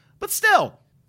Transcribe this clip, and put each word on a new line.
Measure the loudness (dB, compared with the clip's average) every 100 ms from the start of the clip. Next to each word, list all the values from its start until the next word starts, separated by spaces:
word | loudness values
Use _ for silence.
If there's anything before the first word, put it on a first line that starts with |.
| _ -14
But | -10
still, | -2 2 2 0 -8 _ _